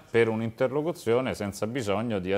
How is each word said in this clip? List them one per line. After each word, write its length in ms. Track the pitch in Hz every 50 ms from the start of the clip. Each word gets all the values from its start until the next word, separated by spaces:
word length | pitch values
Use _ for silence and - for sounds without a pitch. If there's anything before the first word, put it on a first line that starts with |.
| - -
per 160 | - 117 117 113
un'interlocuzione 1080 | 110 110 113 113 113 - 131 123 127 147 151 170 165 - - 113 117 123 131 120 87
senza 320 | - 104 101 98 - 107
bisogno 540 | 110 120 139 113 101 95 104 117 123 110 95
di 180 | 90 92 95